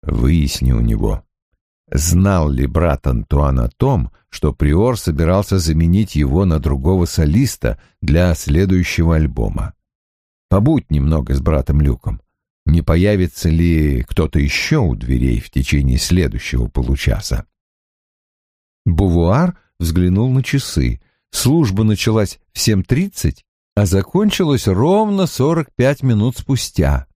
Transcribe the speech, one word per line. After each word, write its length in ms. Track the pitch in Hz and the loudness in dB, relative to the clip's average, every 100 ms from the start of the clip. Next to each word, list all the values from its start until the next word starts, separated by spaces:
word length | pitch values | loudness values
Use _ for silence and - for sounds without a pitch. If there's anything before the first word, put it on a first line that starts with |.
«Выясни 680 | - 55 62 82 69 - 64 | -4 0 2 2 0 0 0
у 100 | 58 | 2
него, 420 | 58 55 53 50 - _ _ _ _ _ _ | 0 0 -2 -4 -8 _ _ _ _ _ _
знал 580 | - 78 87 98 95 76 | -4 0 2 2 2 0
ли 180 | 65 67 | 0 -2
брат 400 | - 85 67 - | 0 0 0 -2
Антуан 520 | 62 53 71 71 65 | -4 -2 0 2 0
о 100 | 58 | -2
том, 420 | - 131 135 58 _ _ | -2 0 0 -2 _ _
что 220 | - 76 | -4 -4
приор 460 | 67 76 78 117 120 | 0 0 2 0 0
собирался 640 | - 73 80 92 101 98 | -4 -2 0 0 0 -2
заменить 560 | 82 78 82 92 107 - | 0 0 2 2 0 0
его 280 | 71 71 95 | 0 2 2
на 140 | 78 | 0
другого 460 | 71 69 67 92 85 | -2 -2 0 0 0
солиста 760 | - 78 85 135 - 58 55 _ _ | 0 2 2 0 -2 -6 -6 _ _
для 320 | - 76 90 | 0 2 2
следующего 840 | 82 - 73 95 92 87 - 82 80 | -2 -2 0 2 0 0 0 2 2
альбома. 580 | 76 60 53 50 64 - _ _ _ _ _ _ _ | 0 -2 -4 -4 -8 -10 _ _ _ _ _ _ _
Побудь 400 | 95 117 156 - | 2 2 0 0
немного 460 | 76 69 78 67 69 | 0 2 0 0 -2
с 40 | |
братом 420 | 69 76 67 71 | 0 -2 0 2
Люком. 400 | 71 60 - - _ _ _ _ - | 2 0 -6 -10 _ _ _ _ 0
Не 160 | 82 | 0
появится 680 | 78 80 98 104 87 - 87 | 2 2 2 2 -2 -2 0
ли 540 | 80 85 80 76 65 | 2 2 2 2 -2
кто-то 360 | 60 - 78 80 | -4 -4 -2 0
еще 440 | 71 - - 156 | -2 -2 -2 0
у 120 | 95 55 | 0 -2
дверей 440 | 58 64 64 58 | -2 -2 0 -2
в 120 | - | -4
течение 460 | - 64 73 67 62 | -4 -2 0 0 0
следующего 720 | - 87 76 53 - 62 - | 0 0 0 -4 -6 -4 -2
получаса?» 760 | - 62 67 - - - - - _ _ _ _ _ _ _ _ _ _ _ _ _ - | -4 -2 -2 -2 -4 -4 -8 -8 _ _ _ _ _ _ _ _ _ _ _ _ _ -2
Бувуар 720 | 85 98 85 85 113 180 - _ _ | 2 2 2 2 2 0 -2 _ _
взглянул 520 | 85 82 90 92 123 | -4 0 2 2 2
на 100 | 127 | 0
часы. 600 | 127 143 - - 62 58 _ _ _ | 0 -4 -2 -2 -2 -4 _ _ _
Служба 520 | - - 160 135 95 | -4 0 2 0 0
началась 560 | 110 104 - 110 104 - _ | 0 0 0 0 -2 -6 _
в 60 | - | -6
семь 240 | - 104 | -2 0
тридцать, 600 | 92 127 196 - - - _ _ _ - | 0 -2 -2 -4 -4 -4 _ _ _ -2
а 100 | 101 | 0
закончилась 840 | 95 98 180 214 - 175 131 - | 0 0 0 0 0 0 0 0
ровно 600 | 95 139 202 214 202 185 | 0 2 2 0 0 -2
сорок 420 | - 131 165 151 _ | 0 0 0 -4 _
пять 280 | 127 143 | -2 0
минут 340 | 135 110 113 123 | 0 0 0 -4
спустя. 680 | - 135 - - 69 69 - | -4 -4 -4 -2 0 0 -4